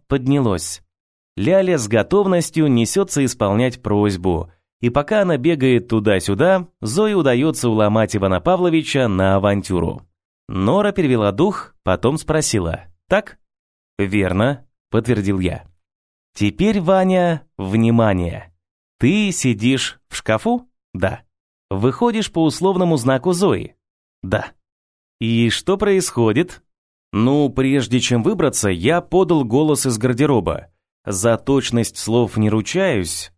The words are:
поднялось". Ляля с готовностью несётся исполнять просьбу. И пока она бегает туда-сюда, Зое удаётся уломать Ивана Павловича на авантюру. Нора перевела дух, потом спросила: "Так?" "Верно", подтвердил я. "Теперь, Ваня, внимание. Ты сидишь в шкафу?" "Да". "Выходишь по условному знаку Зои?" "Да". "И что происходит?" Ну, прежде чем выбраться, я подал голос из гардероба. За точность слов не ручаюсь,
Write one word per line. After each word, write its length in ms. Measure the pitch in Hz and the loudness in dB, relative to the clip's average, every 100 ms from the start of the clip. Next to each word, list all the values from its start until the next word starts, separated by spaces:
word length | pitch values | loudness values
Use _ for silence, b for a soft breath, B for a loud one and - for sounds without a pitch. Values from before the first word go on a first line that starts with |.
| _ | _
поднялось". 760 | 139 127 143 117 90 - - _ _ _ _ _ - | -2 0 0 0 -2 -6 -12 _ _ _ _ _ -4
Ляля 420 | 113 190 185 160 | 2 2 2 0
с 100 | 107 | 0
готовностью 800 | 113 - 196 190 175 - 165 151 | 0 2 2 2 0 0 0 2
несётся 560 | 120 113 196 196 147 127 | 2 2 0 -2 0 -2
исполнять 560 | - 101 104 127 123 | 0 0 0 0 -2
просьбу. 680 | - 104 104 92 92 82 85 b _ _ | -2 0 0 0 -2 -2 -6 b _ _
И 80 | 120 | -2
пока 320 | 135 143 214 | -2 0 0
она 160 | 185 143 | 0 0
бегает 500 | 151 151 131 120 120 | 0 0 2 2 0
туда-сюда, 800 | 113 107 95 101 98 170 190 170 _ | 0 2 0 0 2 2 2 -2 _
Зое 340 | 107 151 214 196 | -4 0 0 2
удаётся 540 | 139 120 156 - 123 | 2 2 0 0 0
уломать 460 | 110 104 110 107 107 | 2 2 2 0 0
Ивана 240 | 95 92 | 0 0
Павловича 680 | 165 185 180 160 151 139 120 | 0 0 2 0 0 -2 0
на 280 | 95 95 98 | 2 2 2
авантюру. 680 | 101 101 90 90 85 - - _ _ _ - | 2 0 -2 -2 -2 -6 -16 _ _ _ -10
Нора 440 | 98 101 190 208 | -2 0 2 0
перевела 400 | 196 147 120 101 | 0 0 2 0
дух, 440 | 98 196 - - _ | 0 0 -2 -12 _
потом 340 | 95 90 117 156 | -4 0 0 -2
спросила: 640 | - 156 - 107 82 78 - _ _ | -2 -2 -2 -2 -4 -6 -12 _ _
"Так?" 300 | 196 - - _ _ _ _ _ - | -2 -2 -14 _ _ _ _ _ -6
"Верно", 680 | 98 101 92 92 123 143 - _ _ | -2 0 0 0 0 -2 -10 _ _
подтвердил 500 | 110 120 107 98 98 | -2 0 0 0 -2
я. 260 | 90 80 - _ _ _ _ _ _ | -2 -6 -12 _ _ _ _ _ _
"Теперь, 460 | - 202 - 202 202 | -4 -2 0 0 0
Ваня, 680 | 165 190 185 185 175 160 - - | 2 2 2 2 0 -2 -8 -10
внимание. 960 | 95 110 113 117 110 92 85 - - _ _ _ _ _ | -2 2 2 4 2 0 -4 -8 -16 _ _ _ _ _
Ты 320 | 123 208 202 | 0 2 0
сидишь 680 | - 131 101 120 135 - - _ | -2 -2 0 0 0 -4 -10 _
в 60 | - | -8
шкафу?" 520 | - 110 226 240 - _ _ | -4 -2 -2 -4 -6 _ _
"Да". 280 | 92 95 - - _ _ _ _ | -6 -4 -6 -14 _ _ _ _
"Выходишь 640 | 98 123 - 240 220 - | -2 -2 0 0 0 -4
по 120 | 165 | 0
условному 540 | 160 - 185 180 175 151 | 0 0 0 0 0 2
знаку 340 | 120 131 185 | 2 0 0
Зои?" 440 | 175 190 92 - - _ _ _ _ | 2 2 0 -4 -16 _ _ _ _
"Да". 240 | 95 101 - - _ _ _ _ _ _ | -4 -4 -4 -16 _ _ _ _ _ _
"И 300 | 110 117 117 | -2 2 2
что 280 | - - 196 | 0 -2 -2
происходит?" 840 | 208 190 175 120 113 113 175 - _ _ _ _ _ | 0 0 0 0 0 0 -2 -8 _ _ _ _ _
Ну, 360 | 98 120 147 139 | 0 2 2 0
прежде 500 | 135 135 139 113 123 | 0 0 0 0 -2
чем 240 | - 120 | 0 0
выбраться, 460 | 139 196 147 - 101 | 0 0 0 0 -2
я 320 | 87 107 170 | 0 0 0
подал 420 | - 180 180 160 | 0 0 2 0
голос 420 | 117 131 156 143 131 | 0 0 0 0 -2
из 120 | 107 | -2
гардероба. 720 | 123 120 147 120 82 78 - _ _ _ - | -2 0 2 2 0 -6 -10 _ _ _ -8
За 320 | 92 117 113 | -2 0 0
точность 600 | - 135 - 117 104 - | 0 -2 0 -2 -2 -6
слов 400 | 107 117 113 107 | -2 0 0 0
не 120 | 107 | 0
ручаюсь, 840 | 110 101 180 190 110 82 - - | 0 -2 -2 0 -2 -4 -8 -12